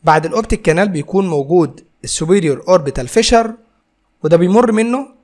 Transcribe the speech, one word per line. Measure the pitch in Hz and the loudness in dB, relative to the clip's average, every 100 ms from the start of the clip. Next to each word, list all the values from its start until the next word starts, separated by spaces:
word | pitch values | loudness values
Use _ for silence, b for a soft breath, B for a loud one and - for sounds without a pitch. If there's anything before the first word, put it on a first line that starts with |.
بعد | 160 156 160 | 2 0 0
الاوبتيك | 214 220 214 | -6 -4 -2
كانال | - 160 208 | 0 0 0
بيكون | 165 143 190 190 | -2 -4 -4 -2
موجود | 151 139 180 151 - _ _ | -4 0 0 0 -4 _ _
السوبيريور | - - 160 202 160 131 - | -12 -8 0 0 0 -4 2
اوربيتال | 180 139 - 127 | 2 2 -8 -4
فيشر، | 226 226 233 226 220 _ _ _ _ _ _ | -2 2 2 0 -10 _ _ _ _ _ _
وده | 156 165 | 0 2
بيمر | 180 208 240 | 4 2 2
منه | 220 233 247 269 _ | 0 -2 -4 -8 _